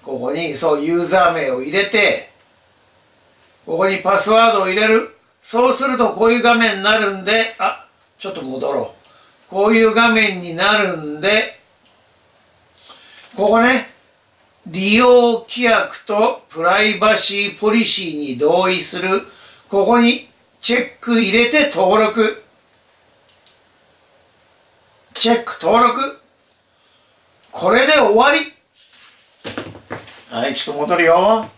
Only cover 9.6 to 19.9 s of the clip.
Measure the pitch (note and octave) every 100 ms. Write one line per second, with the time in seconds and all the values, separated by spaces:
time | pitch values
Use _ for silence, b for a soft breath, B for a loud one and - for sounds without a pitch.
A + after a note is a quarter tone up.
9.6 | G#3 A3+ A3+ G#3+ A#3 A3 G#3+ F#3 F3 E3
10.6 | G3+ G#3+ G3 E3 D3+ D3+ F#3 G#3+ A3+ -
11.6 | _ _ _ _ _ _ _ _ _ _
12.6 | _ _ B B B B B - G3+ A3
13.6 | A#3+ C4 - _ _ _ _ _ _ _
14.6 | - E3 G3 G#3+ B3 B3 A#3+ A3+ - A#3+
15.6 | A#3+ G#3+ - - - G#3 A3+ B3 _ D#3+
16.6 | E3+ G3 G#3+ F#3 G#3+ G#3+ - G3+ G3+ -
17.6 | G#3 A3 A3+ - F3+ D3+ C#3+ B2 D3 F3
18.6 | F#3 F#3 D3+ F3+ F#3 G3 - B B B
19.6 | B G3+ G3